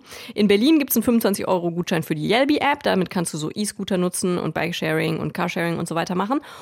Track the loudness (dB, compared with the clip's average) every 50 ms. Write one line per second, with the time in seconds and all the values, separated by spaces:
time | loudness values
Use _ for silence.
0 | -6 -12 -18 -18 -16 -6 -2 2 4 4 4 6 6 6 6 4 4 2 0 0
1 | 4 4 4 4 4 2 0 0 0 0 0 0 0 0 -2 -2 -2 0 0 -2
2 | 0 -2 -2 -2 0 2 2 4 4 4 2 2 2 0 0 0 0 2 2 2
3 | 2 0 -2 -4 -4 -4 -4 -6 -6 -6 -4 -4 -6 -6 -6 -6 -4 -2 0 0
4 | 0 0 0 -2 -2 0 0 0 -2 -2 -2 -2 -2 -2 -2 -2 -2 0 0 0
5 | 0 0 -2 -2 -4 -4 -4 -4 -4 -2 -2 -2 -2 -2 -2 -4 -4 -4 -2 -2
6 | -2 -2 -2 -2 -2 -2 -2 -4 -4 -8 -16 -18